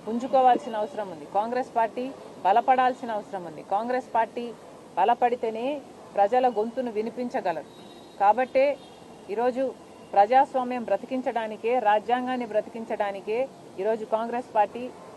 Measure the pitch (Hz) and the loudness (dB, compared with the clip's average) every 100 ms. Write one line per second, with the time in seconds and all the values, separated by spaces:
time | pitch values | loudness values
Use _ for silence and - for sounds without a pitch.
0 | - 233 254 262 254 240 240 220 214 214 | -6 -6 0 4 6 4 0 -6 -6 -6
1 | 196 160 147 196 226 247 262 233 226 247 | -8 -10 -6 -2 -2 -2 -2 0 0 -2
2 | 254 269 - - 180 233 240 262 254 254 | -8 -10 -16 -2 2 4 4 4 4 0
3 | 233 214 214 190 170 151 - 196 233 247 | -4 -6 -6 -10 -10 -12 -4 -4 -2 -4
4 | - 226 220 247 240 - - - - - | -2 -2 -2 -4 -10 -10 -18 -20 -8 0
5 | 202 240 247 240 220 220 254 294 - - | 2 4 2 0 -4 -4 -4 -6 -8 -18
6 | - - 202 247 254 233 240 262 247 208 | -6 0 2 4 2 2 -2 -4 -4 -4
7 | 226 226 240 247 185 160 - - - - | -4 -6 -6 -4 -4 -4 -8 -16 -20 -20
8 | - - 202 220 254 262 285 277 - - | -14 2 4 4 2 2 2 0 -8 -20
9 | - - - 202 247 247 262 - - - | -20 -18 -8 -2 -2 0 -4 -6 -16 -20
10 | - 202 208 254 277 262 247 247 214 196 | 0 4 6 6 4 0 -2 -4 -2 -2
11 | 247 254 254 233 220 208 220 254 208 214 | -2 -6 -2 -4 -4 -4 -2 0 4 2
12 | 202 247 254 254 233 208 208 233 226 220 | 2 -2 0 -4 -2 -4 -4 -6 -6 -4
13 | 202 196 180 226 269 - - - 202 226 | -4 -6 -4 -4 -4 -8 -16 -6 -2 -2
14 | 214 220 233 240 247 220 202 233 247 - | -2 -4 -2 -6 -2 0 0 -2 -12 -14
15 | - | -20